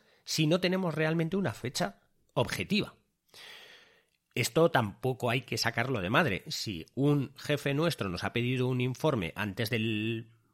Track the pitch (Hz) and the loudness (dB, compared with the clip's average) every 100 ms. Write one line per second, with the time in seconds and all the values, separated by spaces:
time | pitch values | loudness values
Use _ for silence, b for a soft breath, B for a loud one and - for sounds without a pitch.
0 | b b - - 156 185 180 185 180 151 | b b -4 0 2 4 2 0 0 0
1 | 156 165 160 190 180 - - - 180 - | 2 2 0 0 -2 -2 -4 -2 -4 -4
2 | _ _ _ - - - 90 104 - - | _ _ _ 0 0 -2 0 0 0 -6
3 | _ _ _ B B B B B B B | _ _ _ B B B B B B B
4 | B _ _ - 117 160 165 139 107 92 | B _ _ -2 0 4 4 4 0 -2
5 | 127 123 123 123 - 123 117 117 120 120 | -4 -2 0 0 -2 -2 -2 -2 -2 -2
6 | 90 139 156 90 - - - 85 - - | 0 2 2 0 -4 -6 -6 -8 -6 0
7 | 143 147 135 - - 147 143 139 165 - | 2 2 0 -6 -2 -2 0 0 0 0
8 | 98 87 101 117 120 127 127 127 127 127 | -2 -4 -2 0 0 0 0 0 0 0
9 | 156 127 82 - 104 92 110 117 110 107 | 0 0 -2 -4 -4 -2 -2 0 0 0
10 | 110 113 117 _ _ | -2 -4 -8 _ _